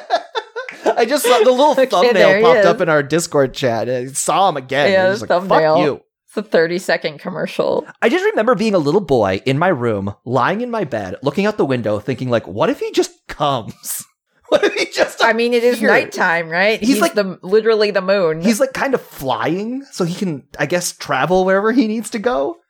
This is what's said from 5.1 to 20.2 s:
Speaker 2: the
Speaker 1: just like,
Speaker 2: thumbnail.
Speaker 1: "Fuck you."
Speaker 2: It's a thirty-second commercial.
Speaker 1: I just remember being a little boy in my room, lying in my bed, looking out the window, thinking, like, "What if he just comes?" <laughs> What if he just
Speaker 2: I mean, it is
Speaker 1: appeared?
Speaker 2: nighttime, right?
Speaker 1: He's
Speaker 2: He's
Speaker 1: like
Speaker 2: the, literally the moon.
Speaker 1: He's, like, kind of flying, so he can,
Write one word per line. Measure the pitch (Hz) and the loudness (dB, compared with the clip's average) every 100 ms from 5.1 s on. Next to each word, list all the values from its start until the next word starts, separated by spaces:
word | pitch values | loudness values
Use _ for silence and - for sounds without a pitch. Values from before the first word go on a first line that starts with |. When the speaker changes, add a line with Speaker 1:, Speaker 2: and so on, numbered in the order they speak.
| 202 | 0
Speaker 2:
the | - | 0
Speaker 1:
just | |
like, | 180 190 | 0 2
Speaker 2:
thumbnail. | 202 156 156 | 2 4 2
Speaker 1:
"Fuck | |
you." | 156 123 _ _ _ | 2 -2 _ _ _
Speaker 2:
It's | - | -10
a | |
thirty-second | 202 175 165 175 185 175 165 151 | -2 0 2 -2 -2 -2 -4 -8
commercial. | 180 151 185 - - - - - | -10 -8 -6 -4 -2 -2 -4 -2
Speaker 1:
I | 233 | 0
just | 330 | 0
remember | 403 349 220 | 0 0 0
being | 208 220 | 0 2
a | 196 | 0
little | 143 180 | 2 0
boy | 180 131 98 95 | 2 2 2 0
in | - 135 | -2 0
my | 180 | 0
room, | 147 120 104 98 - | 0 -2 -2 -4 -8
lying | - 127 127 190 | -4 0 0 -2
in | 247 | -4
my | 226 | -6
bed, | 160 113 95 90 | -4 -6 -8 -6
looking | 170 - 202 | -4 -2 -2
out | 214 | 0
the | |
window, | 165 127 107 107 | -2 -2 -2 -4
thinking, | - 127 131 | -4 -6 -2
like, | 117 - | -2 -2
"What | 98 170 | -4 -2
if | 285 | -2
he | 440 | -4
just | 359 - _ - | -2 -2 _ -14
comes?" | - 147 131 110 - - - - | -4 -2 -2 -6 -14 -12 -12 -14
<laughs> | _ _ _ - | _ _ _ -2
What | - | 0
if | 403 | 2
he | 427 381 | -2 -4
just | - - - | -2 -4 0
Speaker 2:
I | 494 | 0
mean, | 220 240 | 2 0
it | 240 | 2
is | 240 233 | 2 2
Speaker 1:
appeared? | 214 | 2
Speaker 2:
nighttime, | 220 311 - 185 165 165 | 2 0 -2 0 0 -2
right? | 170 202 220 | 0 0 0
Speaker 1:
He's | 214 | 0
Speaker 2:
He's | 277 | 2
Speaker 1:
like | 339 | 0
Speaker 2:
the, | 214 196 175 | 0 -4 -6
literally | 180 214 220 214 208 | 0 2 2 2 2
the | 202 | 0
moon. | 185 202 170 156 | 0 0 0 0
Speaker 1:
He's, | 185 220 | 0 2
like, | 262 | 0
kind | - 262 | -2 -2
of | 254 | -2
flying, | - - 135 113 123 175 214 262 277 | -4 -10 -4 -2 -2 -4 -4 -8 -10
so | - | -6
he | 175 | -4
can, | 180 | -4